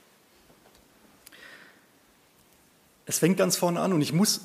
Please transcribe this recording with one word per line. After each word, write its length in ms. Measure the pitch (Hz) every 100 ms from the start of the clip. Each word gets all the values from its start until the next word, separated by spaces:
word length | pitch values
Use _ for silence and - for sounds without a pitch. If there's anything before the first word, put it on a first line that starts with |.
| _ _ _ _ _ _ _ - _ _ - _ - - - - - - _ _ _ _ _ _ _ _ _ _ _ _ -
Es 140 | -
fängt 180 | 160 190
ganz 180 | 185 -
vorne 240 | 175 170
an 120 | 185
und 80 | 175
ich 120 | 139
muss 280 | 156 214 -